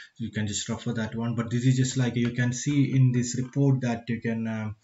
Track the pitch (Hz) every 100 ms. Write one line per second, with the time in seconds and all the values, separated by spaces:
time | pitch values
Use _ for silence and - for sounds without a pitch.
0 | - - 110 107 104 98 - 110 120 113
1 | 107 113 117 113 110 120 131 127 127 131
2 | 120 120 120 120 123 123 147 143 131 131
3 | 127 120 120 131 131 139 139 135 120 117
4 | - 110 117 113 113 110 107 -